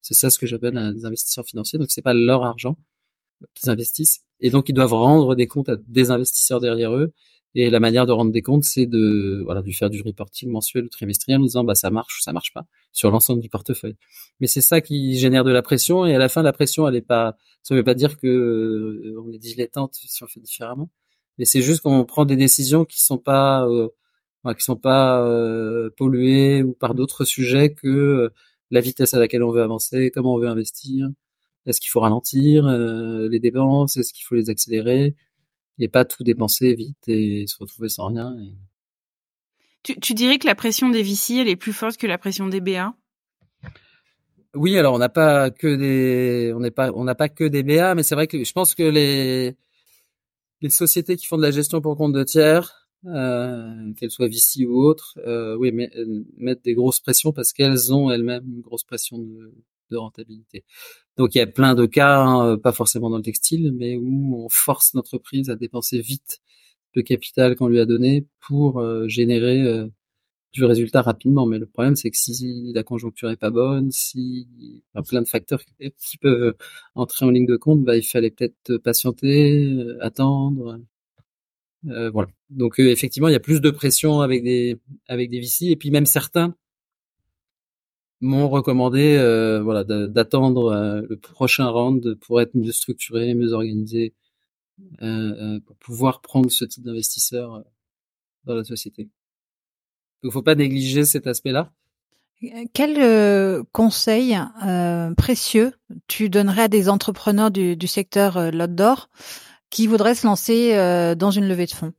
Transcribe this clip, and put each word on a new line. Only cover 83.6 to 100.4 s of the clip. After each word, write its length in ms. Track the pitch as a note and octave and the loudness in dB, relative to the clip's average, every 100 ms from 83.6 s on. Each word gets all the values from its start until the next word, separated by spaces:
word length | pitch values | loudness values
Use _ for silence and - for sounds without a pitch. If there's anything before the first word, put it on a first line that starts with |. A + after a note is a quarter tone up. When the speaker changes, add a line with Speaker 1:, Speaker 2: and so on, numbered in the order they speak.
Speaker 1:
de 100 | D3 | 2
pression 500 | D3 C#3 - D#3 D3 | 2 0 0 2 2
avec 220 | C#3 B2+ | 0 0
des, 340 | A#2+ B2 A#2+ A#2 _ C#3 _ | 0 -2 -2 -6 _ -20 _
avec 220 | B2+ B2 | -6 -6
des 100 | B2 | -6
V 60 | A#2+ | -6
C, 200 | - F3 | -4 0
et 100 | D#3 | -2
puis 140 | D3 | 2
même 160 | D3 C#3+ | 2 2
certains 480 | D3 - - E3+ - _ _ _ _ _ _ _ _ _ _ _ _ _ _ _ _ | 0 0 0 -2 -4 _ _ _ _ _ _ _ _ _ _ _ _ _ _ _ _
m'ont 280 | B2+ C3+ C#3+ | -2 2 2
recommandé, 680 | C3+ C3 B2+ B2+ C3 D3+ D3 | 0 0 0 2 4 4 6
euh, 460 | B2 A2+ A2+ G#2+ | 4 4 2 0
voilà, 200 | G#2+ G#2+ | 0 -2
d'a-, 220 | G2+ G#2+ G2+ | -2 -4 0
d'attendre, 640 | A2+ A2+ C#3 C3 B2+ A#2 | 0 2 2 2 2 0
euh, 300 | G#2 G#2 G#2 A2+ | 0 -2 -4 -8
le 80 | G#2+ | -12
prochain 500 | - _ B2+ - B2+ | -14 _ -2 0 0
round 460 | A#2 B2 C3 A#2 A2 | 0 0 0 -2 -8
pour 240 | _ A#2 | _ 0
être 140 | A#2 | 2
mieux 180 | B2 A2 | 0 -2
structuré, 640 | - - - - A2+ A#2+ | -6 -8 -10 -6 -4 -2
mieux 180 | A#2+ A#2 | -2 -2
organisé, 640 | A2+ A2 G#2+ A2 A2+ A2+ _ _ _ _ _ _ _ F#3+ D#3+ | -2 -4 -4 -4 -4 -6 _ _ _ _ _ _ _ -20 -14
euh, 40 | A2+ | -8
euh, 540 | A2+ A2 A2 G#2+ G#2+ | -6 -6 -8 -8 -10
pour 160 | _ G#2+ | _ _
pouvoir 440 | - A#2 C3 - | -16 -2 -2 -2
prendre 300 | - C3+ B2+ | -4 0 2
ce 140 | - A#2+ | 0 -6
type 180 | - | -10
d'investisseur, 720 | A#2+ A2+ A2+ - - B2 A#2+ | -12 -8 -8 -4 -4 -4 -10
euh, 80 | A2 - _ _ _ _ _ _ _ | -16 -20 _ _ _ _ _ _ _
dans 100 | B2+ | -8
la 100 | A#2 | -8
société. 440 | A2 A#2 - - - _ _ _ _ _ _ _ _ _ _ _ | -6 -10 -12 -16 -18 _ _ _ _ _ _ _ _ _ _ _
Donc, 100 | B2+ | -10
faut 100 | C3+ | -4